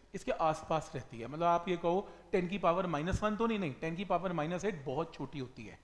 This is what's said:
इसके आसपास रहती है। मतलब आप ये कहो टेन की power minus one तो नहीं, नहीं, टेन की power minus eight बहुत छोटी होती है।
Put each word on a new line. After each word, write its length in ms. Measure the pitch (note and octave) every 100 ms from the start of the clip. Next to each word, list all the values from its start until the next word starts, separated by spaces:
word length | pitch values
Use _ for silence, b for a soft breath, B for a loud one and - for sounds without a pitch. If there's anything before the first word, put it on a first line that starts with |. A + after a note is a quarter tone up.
| -
इसके 180 | F#3+ - -
आसपास 460 | D#3+ D#3 - D#3+ -
रहती 260 | C3+ - A2+
है। 60 | A#2
मतलब 200 | D3+ E3+
आप 220 | F3 F3+
ये 80 | F3
कहो 300 | E3+ F#3 G3+ B B
टेन 160 | F#3+ F3+
की 100 | G3
power 280 | F3 F3 F3+
minus 340 | D3 E3+ -
one 140 | G#3+ G#3
तो 100 | A3+
नहीं, 120 | G#3+
नहीं, 160 | E3 B2
टेन 160 | D#3+ E3+
की 80 | F#3+
power 260 | F3 F#3
minus 320 | E3+ D3+ F3
eight 200 | F3+ E3
बहुत 300 | C3+ C3+ E3
छोटी 240 | - C#3 C#3+
होती 280 | B2 - G#2
है। 120 | E2+